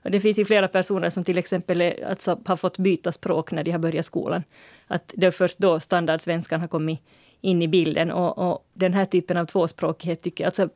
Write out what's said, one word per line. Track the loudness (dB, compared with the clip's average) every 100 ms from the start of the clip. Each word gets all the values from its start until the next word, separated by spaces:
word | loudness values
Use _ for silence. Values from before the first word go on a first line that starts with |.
Och | -2
det | 0
finns | 2 2
ju |
flera | 4 4 4
personer | 0 0 0 -2
som | -2
till | -2 -2
exempel | -2 -2 -2 0
är, | 0 -2 -6
alltså, | -4 -2 -2 -2
har | -2
fått | -2 0
byta | 0 0 -2
språk | -4 -2 -2 -2
när | -4
de | -2
har | -2
börjat | -2 -2
skolan. | -4 -4 -4 -4 -6 _ -20 -20 -8
Att | -8 0 2
det | 2
är |
först | 4 0 2
då | 2 2
standardsvenskan | 0 0 2 0 -2 -4 -2 -4
har | -2
kommit | -2 -2 -4 -10 _ _ _
in | 0 2
i | 4
bilden. | 2 2 2 0
Och, | 0 -2 0
och | -2 -4 -8
den | -2 0
här | 2
typen | 2 0 0 -2
av |
tvåspråkighet | -2 0 0 -2 -4 -4 -6 -6
tycker, | -6 -4 -4
alltså, | 0 -2